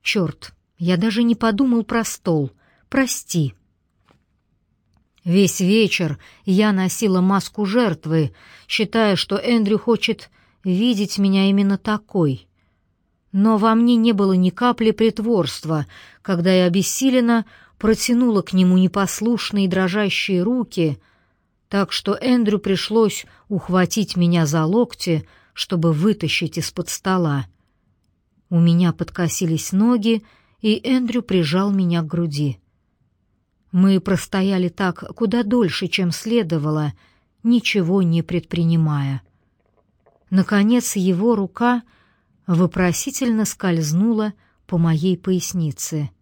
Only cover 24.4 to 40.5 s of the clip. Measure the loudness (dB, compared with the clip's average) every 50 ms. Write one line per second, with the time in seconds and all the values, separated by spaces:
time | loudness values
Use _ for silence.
24.4 | 0 0 0 0 0 2 2 0 0 -2 -4 _ -4 -2 -2 -2 -4 _ _ _
25.4 | _ _ _ -12 -8 -4 -2 0 0 0 2 2 2 0 0 0 -2 -4 -2 -4
26.4 | -4 -4 -6 -6 -8 -6 _ -10 -10 -8 -10 -8 _ -2 0 0 0 0 -2 -4
27.4 | -6 -8 _ _ _ _ _ _ _ _ _ _ _ _ _ _ _ _ _ _
28.4 | _ _ 2 4 4 4 4 4 2 2 0 -2 -8 -10 -4 -4 -4 -4 -2 -2
29.4 | -2 -2 -2 -4 -4 -2 0 2 2 2 2 0 0 0 -2 -2 -4 _ _ _
30.4 | _ _ _ _ -2 0 0 0 0 -2 0 0 0 -2 -4 -4 -2 0 0 0
31.4 | 0 0 0 -2 0 0 0 0 0 0 0 -2 -2 -4 -4 -4 -4 -4 -4 -4
32.4 | -4 -4 -4 -8 _ _ _ _ _ _ _ _ _ _ _ _ _ _ _ _
33.4 | _ _ _ _ _ _ 0 2 2 4 2 0 0 -2 -4 -4 -2 -4 -4 -2
34.4 | 0 0 0 0 -2 -4 -4 -4 -4 -4 -4 -6 -14 -18 -6 -4 -2 0 0 -2
35.4 | 0 0 2 2 2 0 -2 -4 -6 -4 -2 -2 -2 -2 -4 -6 -4 -2 0 0
36.4 | 0 0 -2 -2 -2 -2 -2 -2 -2 -4 -6 _ _ _ _ _ _ _ _ _
37.4 | 0 2 2 2 0 0 -2 0 0 2 2 2 2 2 0 0 -2 -2 -4 -4
38.4 | -4 _ -4 -2 0 2 2 2 2 0 0 -2 -2 -4 -4 -6 _ _ _ _
39.4 | _ _ _ _ _ _ _ _ _ _ _ _ _ _ _ _ _ _ 0 0
40.4 | 0 2